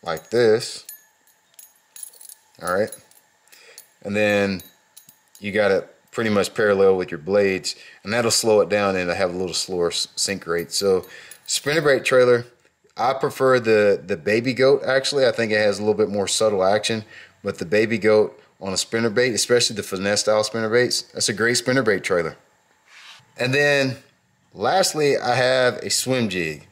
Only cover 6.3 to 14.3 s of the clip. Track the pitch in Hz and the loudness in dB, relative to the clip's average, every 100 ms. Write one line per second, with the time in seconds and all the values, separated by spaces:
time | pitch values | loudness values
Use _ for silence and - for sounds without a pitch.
6.3 | 104 92 - 107 98 95 92 90 85 78 | 0 -2 0 0 4 4 4 -2 -8 -2
7.3 | 101 101 92 - - - - 95 113 117 | 2 2 0 -6 -12 -18 -16 -4 -2 0
8.3 | - 117 107 87 104 101 95 90 87 95 | 0 2 4 4 2 0 0 -2 -2 -2
9.3 | 87 92 80 - 92 85 - - - - | -2 -6 -6 -6 -2 -2 -2 -8 -6 -6
10.3 | 95 85 85 80 - 98 92 - - - | -6 -4 -6 -4 -2 0 0 -2 -20 -20
11.3 | - - - 139 151 147 131 - 127 123 | -20 -8 -6 -2 0 2 0 2 4 4
12.3 | 120 117 _ _ _ _ - 113 135 143 | 2 0 _ _ _ _ -4 -2 -2 -4
13.3 | - 131 127 113 107 104 95 87 98 87 | 0 2 2 4 4 4 2 -2 -6 0